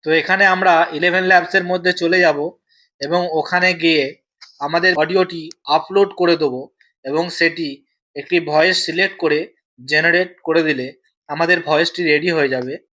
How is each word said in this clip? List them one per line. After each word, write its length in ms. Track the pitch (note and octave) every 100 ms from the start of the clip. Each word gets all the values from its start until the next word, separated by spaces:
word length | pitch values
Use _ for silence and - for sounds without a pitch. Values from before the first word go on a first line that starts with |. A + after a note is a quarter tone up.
তো 80 | -
এখানে 340 | D#3+ D#3 F#3+ G3
আমরা 420 | F#3 F#3 E3 E3+
ইলেভেন 320 | D#3 F3 F3+
ল্যাবসের 400 | F#3 F3+ E3 G3
মধ্যে 300 | F3+ F#3 F3+
চলে 260 | F3+ E3+ F#3
যাব 320 | F3 D3 D#3 - _ _ _ _
এবং 280 | C#3+ F3 F3
ওখানে 420 | D#3 - F3+ F3+
গিয়ে 480 | E3+ E3 D#3 C3+ - _ _ - _
আমাদের 340 | C#3+ E3+ F#3 D#3+
অডিওটি 520 | D#3 F#3 F3+ E3+ D#3+ - -
আপলোড 440 | D#3+ - F#3+ G3 -
করে 180 | F3 D#3+
দেবো 320 | D3 B2+ C#3+ _ _ _
এবং 260 | C3+ D3+ F3
সেটি 560 | - E3 E3+ D3+ C3+ _ _ _ C#3+
একটি 240 | C#3 F3
ভয়েস 460 | D3+ D3+ E3+ F#3 -
সিলেক্ট 320 | E3 F#3+ -
করে 360 | D#3+ D3 E3 _ _ _ B2+
জেনারেট 460 | D3+ E3 E3+ F#3 -
করে 200 | - D#3+
দিলে 300 | D#3 C3+ B2+ - _ _ -
আমাদের 340 | D3+ E3 F3
ভয়েসটি 420 | D3 D3+ E3 -
রেডি 260 | E3 D3+ F3
হয়ে 180 | E3 C#3
যাবে। 280 | C3 B2+ D#3 _